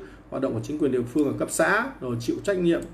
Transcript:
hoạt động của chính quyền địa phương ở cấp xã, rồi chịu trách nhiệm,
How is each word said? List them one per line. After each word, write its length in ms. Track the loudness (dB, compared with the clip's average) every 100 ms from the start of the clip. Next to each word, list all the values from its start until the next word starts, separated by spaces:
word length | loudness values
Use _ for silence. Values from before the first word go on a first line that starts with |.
| -4 -18 -10
hoạt 140 | -4
động 100 | -2
của 80 | -2
chính 160 | -4 0
quyền 120 | 2
địa 100 | 2
phương 260 | 0 2 2
ở 60 | 0
cấp 80 | -2
xã, 340 | 2 4 4 0 -6
rồi 140 | -4 -2
chịu 160 | -2 -2
trách 160 | 0 2
nhiệm, 220 | 4 2 -2